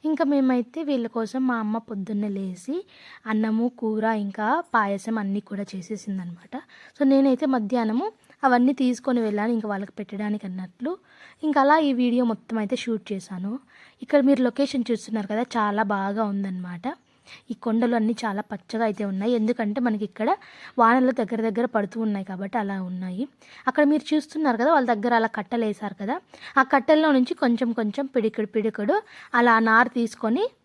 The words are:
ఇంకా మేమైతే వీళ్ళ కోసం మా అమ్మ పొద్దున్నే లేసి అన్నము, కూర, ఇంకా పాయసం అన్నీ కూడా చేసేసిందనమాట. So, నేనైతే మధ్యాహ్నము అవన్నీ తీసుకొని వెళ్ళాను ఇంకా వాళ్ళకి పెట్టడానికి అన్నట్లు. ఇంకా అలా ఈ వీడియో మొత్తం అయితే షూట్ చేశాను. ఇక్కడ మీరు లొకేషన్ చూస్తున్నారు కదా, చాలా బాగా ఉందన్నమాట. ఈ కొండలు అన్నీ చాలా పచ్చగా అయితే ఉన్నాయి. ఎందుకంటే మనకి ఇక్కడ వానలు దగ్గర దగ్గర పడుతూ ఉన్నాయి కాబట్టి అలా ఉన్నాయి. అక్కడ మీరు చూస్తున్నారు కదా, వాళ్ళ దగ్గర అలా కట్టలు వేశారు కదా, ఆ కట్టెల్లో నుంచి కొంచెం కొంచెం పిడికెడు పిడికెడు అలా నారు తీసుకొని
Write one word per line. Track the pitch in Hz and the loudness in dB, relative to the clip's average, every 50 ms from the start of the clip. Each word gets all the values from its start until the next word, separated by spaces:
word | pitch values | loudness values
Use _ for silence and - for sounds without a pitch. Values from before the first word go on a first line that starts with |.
| - 302 | 0 -2
ఇంకా | 320 - 330 277 | 0 0 0 2
మేమైతే | 294 277 262 262 254 247 233 247 - 320 320 285 | 2 2 2 2 2 0 -2 -4 -8 -8 -2 -2
వీళ్ళ | 285 247 233 220 - | -2 -2 -2 -4 -4
కోసం | 226 220 214 - 262 262 254 | -4 -6 -4 -4 -2 -2 0
మా | 240 226 214 | -2 -2 -2
అమ్మ | 214 220 226 220 - | -4 -4 -6 -6 -8
పొద్దున్నే | 220 196 185 196 214 202 208 208 196 | -8 -8 -6 -4 -4 -4 -4 -4 -4
లేసి | 196 196 185 185 175 - - 285 359 403 _ - - - - - - _ 220 | -6 -6 -8 -10 -10 -8 -8 -8 -8 -8 _ -20 -20 -20 -20 -20 -16 _ -4
అన్నము, | 214 214 220 220 220 226 233 247 247 - | -2 0 0 0 0 0 0 -2 -4 -4
కూర, | 240 220 220 214 220 220 226 214 208 | -4 -2 -2 0 0 0 0 0 -4
ఇంకా | 196 196 - 214 220 277 339 339 _ - | -6 -6 -4 -2 0 0 -2 -2 _ 0
పాయసం | 226 202 202 202 196 - 226 226 220 202 | 0 2 2 -2 -4 -4 -4 -4 -4 -2
అన్నీ | 196 196 208 202 - | -2 -4 -4 -4 -6
కూడా | 202 196 202 196 - | -8 -8 -8 -8 -10
చేసేసిందనమాట. | 190 170 - 214 202 - 208 196 190 175 175 170 175 - - - 269 - _ - - - - _ | -12 -10 -10 -10 -10 -8 -8 -8 -8 -8 -10 -14 -16 -16 -14 -14 -14 -14 _ -20 -20 -20 -20 _
So, | - 294 269 | 0 4 4
నేనైతే | 269 269 277 277 254 247 311 277 262 | 6 6 6 4 4 2 2 0 0
మధ్యాహ్నము | 240 214 202 254 240 226 220 220 254 370 440 - _ _ _ - _ - | 0 0 0 -2 0 0 0 0 0 -2 -4 -6 _ _ _ -10 _ 2
అవన్నీ | 269 247 240 247 262 277 - | 4 4 6 4 4 2 2
తీసుకొని | 262 247 247 - - 277 247 240 226 | 0 0 0 0 -2 0 0 0 0
వెళ్ళాను | 214 208 208 208 233 240 | 0 0 -2 0 0 -2
ఇంకా | 220 214 214 202 | -2 -2 -4 -6
వాళ్ళకి | 190 202 196 _ - | -6 -6 -10 _ -14
పెట్టడానికి | 202 - 208 196 214 208 208 214 208 190 | -12 -10 -8 -6 -4 -4 -4 -6 -6 -8
అన్నట్లు. | 180 185 185 180 _ _ 240 302 370 - _ _ - _ - - - _ - | -8 -8 -10 -12 _ _ -6 -6 -6 -8 _ _ -20 _ -20 -20 -16 _ -4
ఇంకా | 311 285 294 269 | 0 2 2 4
అలా | 277 302 320 311 285 | 4 4 4 4 2
ఈ | 262 240 | 2 2
వీడియో | 247 240 233 247 247 233 220 | 2 2 2 2 2 0 -2
మొత్తం | - _ - 226 220 214 | -4 _ -6 -4 -4 -2
అయితే | 202 254 254 - | -4 -4 -6 -4
షూట్ | 247 226 214 220 - 208 | -4 -6 -6 -6 -8 -10
చేశాను. | 190 - - 190 180 185 202 226 269 _ _ _ - - - _ _ - | -10 -8 -10 -10 -8 -8 -8 -8 -10 _ _ _ -20 -20 -20 _ _ -4
ఇక్కడ | - 302 285 254 269 | 2 2 4 6 6
మీరు | 277 262 254 240 | 4 4 2 0
లొకేషన్ | 233 - 285 269 - 262 233 - | 2 0 -2 0 0 -4 -2 -2
చూస్తున్నారు | 233 220 - - 220 214 202 196 208 | -2 -4 -2 -6 -6 -6 -4 -2 -2
కదా, | 220 247 - - | -4 -4 -2 -2
చాలా | 233 214 208 202 208 220 202 208 | -2 0 0 0 0 0 0 0
బాగా | 196 196 196 202 220 220 208 202 | -2 -2 -2 -2 -2 -2 -2 -2
ఉందన్నమాట. | 196 196 196 185 185 180 180 175 170 175 254 302 _ _ _ _ _ _ - - - _ _ | -4 -4 -6 -6 -8 -8 -10 -12 -8 -8 -8 -10 _ _ _ _ _ _ -20 -20 -20 _ _
ఈ | 233 _ - | -12 _ -4
కొండలు | 233 220 226 240 233 240 | -2 0 2 2 2 2
అన్నీ | 233 220 220 233 - | 2 0 0 -2 -2
చాలా | - 214 196 202 214 _ | -4 -6 -6 -6 -8 _
పచ్చగా | 208 190 _ - - 220 233 | -12 -14 _ -8 -4 -2 -2
అయితే | 214 202 - 208 196 | -2 -2 -2 -4 -4
ఉన్నాయి. | 190 190 202 233 247 233 | -4 -2 0 0 0 2
ఎందుకంటే | 214 220 240 - 226 208 208 269 240 | 0 0 0 -2 -2 -4 -2 0 0
మనకి | 247 214 202 214 | 0 0 -2 -4
ఇక్కడ | 202 _ - 214 269 381 - - - - - - - _ - | -8 _ -4 -2 -2 -2 -2 -6 -20 -20 -20 -20 -8 _ 4
వానలు | 233 226 240 262 254 254 254 - | 4 6 6 6 4 2 2 0
దగ్గర | 226 185 233 220 220 | -2 -2 -2 -2 -2
దగ్గర | 226 202 233 240 247 - | -2 0 -2 -2 0 0
పడుతూ | 220 202 196 - 226 226 | -2 -2 -2 -4 -4 -2
ఉన్నాయి | 220 208 196 190 196 | -2 -2 -4 -6 -8
కాబట్టి | 190 180 196 196 - 233 | -8 -8 -8 -6 -4 -4
అలా | 208 196 196 190 185 180 | -4 -4 -6 -6 -6 -6
ఉన్నాయి. | 185 180 185 185 180 190 269 - _ _ - - - - - - | -8 -8 -8 -8 -6 -6 -8 -8 _ _ -20 -20 -20 -6 -6 -2
అక్కడ | - 302 294 285 | 2 2 4 4
మీరు | 302 302 - - | 4 0 0 0
చూస్తున్నారు | 302 311 - - - 311 311 285 226 220 | -2 -2 -2 -4 -6 -2 0 0 2 2
కదా, | 240 294 330 | 2 4 4
వాళ్ళ | 285 254 233 240 | 4 4 2 -2
దగ్గర | 208 202 240 240 226 | 0 0 2 2 2
అలా | 220 220 - | 2 0 -2
కట్టలు | 214 196 _ 247 233 226 214 | -6 -6 _ -4 -2 -2 -2
వేశారు | 202 - 214 202 190 _ | -4 -4 -8 -10 -8 _
కదా, | 202 202 269 370 _ _ - - - - - 269 | -6 -6 -6 -6 _ _ -20 -20 -20 -2 2 2
ఆ | 262 262 - | 4 4 4
కట్టెల్లో | 269 - - 311 311 311 311 277 | 2 6 6 6 6 6 6 6
నుంచి | 262 254 - 339 - 302 | 4 4 2 0 0 2
కొంచెం | 247 233 220 254 233 226 - | 2 2 2 0 -2 0 -2
కొంచెం | 226 208 202 - 277 269 - | -2 -2 -2 -4 -6 -2 -2
పిడికెడు | 254 208 220 - - 214 202 - | 0 0 0 -2 -2 -6 -2 -2
పిడికెడు | 226 208 220 - - 202 220 349 427 - - - - - - - 240 | -2 -2 -2 -2 -2 0 0 0 0 -2 -6 -20 -20 -12 -2 0 4
అలా | 240 240 226 226 226 226 | 6 6 6 6 6 6
నారు | 220 226 247 240 - 254 | 6 6 4 4 2 -2
తీసుకొని | 233 220 - - - 220 233 339 427 539 _ _ | -2 -2 -4 -4 -2 0 0 0 0 -4 _ _